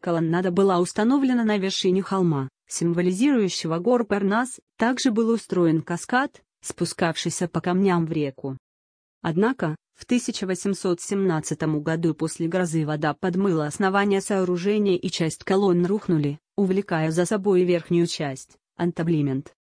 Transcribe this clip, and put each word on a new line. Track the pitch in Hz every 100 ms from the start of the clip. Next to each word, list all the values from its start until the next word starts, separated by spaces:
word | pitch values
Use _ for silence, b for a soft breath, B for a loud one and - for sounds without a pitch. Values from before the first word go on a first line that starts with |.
Колоннада | - 165 165 170 185
была | 180 196 175
установлена | 180 - 214 277 269 247
на | 226 208
вершине | 190 190 196 185
холма, | 185 190 180 147 135 _ _
символизирующего | - 170 170 180 185 269 269 196 - 170 165
гору | 180 247 233
Парнас, | 202 196 208 254 - _ _
также | 226 247 269
был | 214 226
устроен | 233 - 180 170 160
каскад, | 151 170 - 160 - - _ _
спускавшийся | - - 170 - 175 160 - - 180
по | 160
камням | 180 180 196 175 165
в |
реку. | 160 147 131 139 135 _ _ _ _ _ _
Однако, | 165 160 220 262 165 151 _ _
в | -
тысяча | 247 - 220 185
восемьсот | 185 208 196 196 175
семнадцатом | - 202 190 160 151 151 156 151
году | 151 165 165
после | 156 160 - 165
грозы | 185 180 160 151
вода | 151 156
подмыла | 143 190 175 196 160 147
основание | - 196 196 202 196
сооружения, | 190 196 180 180 185 214 208 185
и | 190
часть | - 160 -
колонн | - 190 202 175 180
рухнули, | 202 - 165 143 147 _ -
увлекая | 196 185 202 165 160
за | 160 175
собой | 214 190 185 180
верхнюю | 175 160 170 170
часть, | - 147 135 - _ _ _
антаблемент. | 175 175 165 165 143 135 143 _